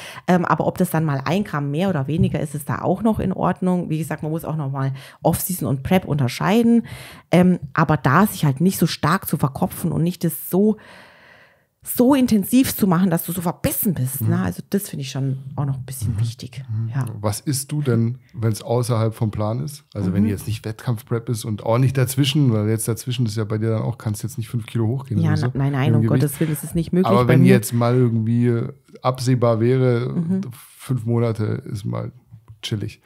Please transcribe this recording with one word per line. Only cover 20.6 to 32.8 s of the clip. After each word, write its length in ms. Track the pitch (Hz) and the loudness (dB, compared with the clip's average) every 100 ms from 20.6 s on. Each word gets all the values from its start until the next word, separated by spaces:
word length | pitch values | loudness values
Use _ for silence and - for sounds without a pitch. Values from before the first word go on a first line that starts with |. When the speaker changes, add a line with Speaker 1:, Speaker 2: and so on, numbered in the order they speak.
Speaker 2:
Wettkampfprep 640 | 107 107 - 110 - 117 120 | -8 -8 -6 -6 -4 -6 -4
ist 140 | 110 | -6
und 200 | 117 104 | -4 -4
auch 160 | - 117 | 0 2
nicht 180 | 135 135 | 2 2
dazwischen, 560 | 123 - 143 156 135 | 0 0 0 2 2
weil 160 | 107 107 | 2 0
jetzt 180 | 110 - | 0 -2
dazwischen 380 | 110 - 123 117 | -4 -4 -2 -2
ist 100 | 107 | -2
ja 100 | 107 | -4
bei 120 | 110 | -2
dir 140 | 113 | -2
dann 100 | 110 | -2
auch, 160 | 131 - | -4 -4
kannst 240 | 113 104 | -6 -6
jetzt 160 | 110 - | -6 -8
nicht 100 | 110 | -6
fünf 200 | 113 110 | -6 -4
Kilo 180 | 117 110 | -2 0
hochgehen 340 | 131 135 107 | -2 -2 0
Speaker 1:
Ja, 80 | 104 | 2
Speaker 2:
oder 80 | 104 | 2
so 80 | 143 | 0
Speaker 1:
na-, 160 | 135 | 0
nein, 80 | 139 | -2
nein, 160 | 139 123 | 0 2
Speaker 2:
im 60 | 113 | 2
Speaker 1:
um 60 | |
Speaker 2:
Gewicht. 180 | 110 117 | 4 2
Speaker 1:
Gottes 180 | 143 - | 0 0
Willen, 120 | 156 | -2
das 120 | 147 | -2
ist 120 | 156 170 | -4 -4
nicht 180 | 165 | -2
möglich 140 | 175 185 | 0 4
Speaker 2:
Aber 180 | 117 120 | 4 6
Speaker 1:
bei 80 | |
Speaker 2:
wenn 80 | 127 | 6
Speaker 1:
mir. 60 | 123 | 8
Speaker 2:
jetzt 260 | 127 - | 6 4
mal 220 | 120 120 127 | 0 2 4
irgendwie 640 | 123 113 110 120 120 117 131 - _ - | 4 2 2 2 2 0 -4 -10 _ -4
absehbar 580 | 131 131 123 127 120 113 | -4 0 2 4 4 4
wäre, 480 | 120 131 127 120 127 | 4 4 2 2 -2
Speaker 1:
Mhm. 280 | 139 165 190 165 - - - | -4 -2 -2 -4 -12 -20 -14
Speaker 2:
fünf 260 | - 127 110 | -4 -4 0
Monate 380 | 117 117 110 107 | 0 0 0 -2
ist 380 | 120 - 101 | -4 -6 -8
mal 280 | 113 117 117 - _ - - - | -6 -6 -8 -14 _ -20 -20 -14
chillig. 400 | - 107 | -6 -6